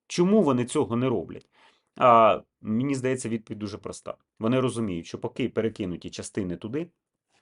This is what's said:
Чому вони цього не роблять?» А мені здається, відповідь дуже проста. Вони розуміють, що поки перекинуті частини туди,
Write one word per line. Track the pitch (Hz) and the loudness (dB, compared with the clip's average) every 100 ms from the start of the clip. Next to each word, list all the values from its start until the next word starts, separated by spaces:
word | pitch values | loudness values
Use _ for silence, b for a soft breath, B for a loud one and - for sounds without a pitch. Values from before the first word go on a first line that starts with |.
| - | -6
Чому | - 180 214 | 0 4 6
вони | 151 123 123 | 4 2 0
цього | 151 101 117 | 0 0 0
не | 127 | 0
роблять?» | 107 80 - _ b b b b - | -2 -6 -14 _ b b b b 2
А | 127 117 110 85 - _ | 6 8 8 4 -4 _
мені | 107 113 139 135 | -4 -2 -2 -2
здається, | 127 131 117 | -2 -4 -4
відповідь | 113 - 107 | -8 -8 -10
дуже | 104 101 | -8 -8
проста. | - - - - _ - | -12 -12 -14 -16 _ -6
Вони | 113 131 | 0 0
розуміють, | 127 110 110 85 82 | 0 -2 -4 -6 -8
що | - | -10
поки | 117 - 123 | -10 -6 -4
перекинуті | - 107 110 95 82 90 | -2 -4 -4 -6 -6 -10
частини | - - - 90 85 | -14 -10 -6 -6 -6
туди, | - 143 175 _ _ _ _ _ | -8 -8 -8 _ _ _ _ _